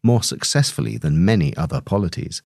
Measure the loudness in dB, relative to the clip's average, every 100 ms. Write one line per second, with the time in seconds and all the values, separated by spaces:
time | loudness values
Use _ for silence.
0 | 4 2 0 -4 0 0 0 -2 -4 -2
1 | 0 4 4 4 2 -2 -4 -4 -2 -2
2 | -2 -6 -10 -12